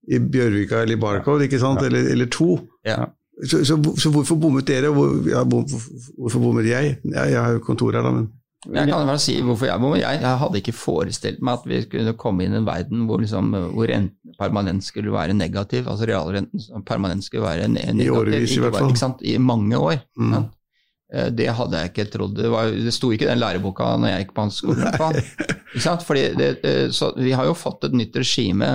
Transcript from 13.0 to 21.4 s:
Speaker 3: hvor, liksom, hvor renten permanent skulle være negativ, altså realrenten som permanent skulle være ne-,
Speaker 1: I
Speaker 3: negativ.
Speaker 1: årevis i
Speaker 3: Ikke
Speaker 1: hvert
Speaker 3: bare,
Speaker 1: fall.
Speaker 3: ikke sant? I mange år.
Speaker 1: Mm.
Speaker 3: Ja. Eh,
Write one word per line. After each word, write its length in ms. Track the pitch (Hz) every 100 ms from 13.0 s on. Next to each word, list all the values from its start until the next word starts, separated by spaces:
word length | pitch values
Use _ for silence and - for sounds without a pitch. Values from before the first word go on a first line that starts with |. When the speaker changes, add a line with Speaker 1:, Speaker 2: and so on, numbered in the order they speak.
| 113
Speaker 3:
hvor, 100 | 113 110
liksom, 240 | 104 107 101 87
hvor 160 | - 113
renten 480 | 117 95 - - -
permanent 480 | 98 101 98 95 -
skulle 260 | 107 104 104
være 160 | 82
negativ, 560 | 101 85 98 101 127 123
altså 160 | 104 113
realrenten 480 | 101 80 98 - 180
som 240 | 110 110 -
permanent 400 | 113 95 92 -
skulle 220 | - 101
være 160 | 82 104
ne-, 160 | 117 -
Speaker 1:
I 80 | -
Speaker 3:
negativ. 160 | 131 120
Speaker 1:
årevis 300 | 107 107 117
i 0 |
Speaker 3:
Ikke 140 | - 120
Speaker 1:
hvert 100 | 104
Speaker 3:
bare, 80 | 135
Speaker 1:
fall. 80 |
Speaker 3:
ikke 100 | 123 131
sant? 180 | 123 101
I 100 | 120
mange 400 | 127 117 101 123
år. 160 | 156 156 -
Speaker 1:
Mm. 180 | - 113 110
Speaker 3:
Ja. 60 | 110 - _ _ _ _ _
Eh, 140 | - - 120